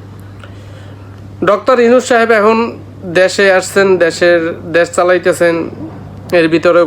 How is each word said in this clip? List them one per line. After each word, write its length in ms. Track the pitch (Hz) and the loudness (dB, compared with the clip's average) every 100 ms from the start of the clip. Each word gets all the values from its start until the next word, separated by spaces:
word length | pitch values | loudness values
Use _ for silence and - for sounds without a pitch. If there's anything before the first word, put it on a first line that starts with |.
| - - - - - - - - - - - - - - 170 | -18 -18 -18 -18 -18 -18 -18 -16 -16 -18 -18 -16 -14 -4 0
ডক্টর 260 | 202 269 247 | 0 2 4
ইউনূস 220 | 233 247 - | 4 4 2
সাহেব 220 | 240 226 220 | 2 2 2
এখন 160 | 214 226 233 - - - 185 165 | 2 2 -2 -8 -16 -14 -2 2
দেশে 260 | 185 185 196 185 | 2 2 2 2
আসছেন, 300 | 185 202 196 185 165 | 2 2 2 4 2
দেশের, 360 | 156 175 170 165 - 175 165 | 2 2 2 0 -8 -2 0
দেশ 120 | 170 - | 0 0
চালাইতেছেন, 580 | 180 180 180 151 170 165 - - 320 - - - - 170 | 2 2 0 0 0 0 -6 -10 -14 -16 -18 -16 -2 0
এর 80 | 165 | 2
ভিতরেও 320 | 165 175 170 | 2 2 2